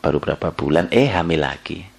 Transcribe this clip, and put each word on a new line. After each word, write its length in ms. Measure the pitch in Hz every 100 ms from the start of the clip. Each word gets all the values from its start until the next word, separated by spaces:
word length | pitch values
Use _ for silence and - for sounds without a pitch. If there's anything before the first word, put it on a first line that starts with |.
baru 160 | 80 71
berapa 320 | - 73 82
bulan, 400 | - 69 78 87
eh, 220 | 110 139
hamil 320 | 90 85 82 69
lagi. 400 | 69 - - 98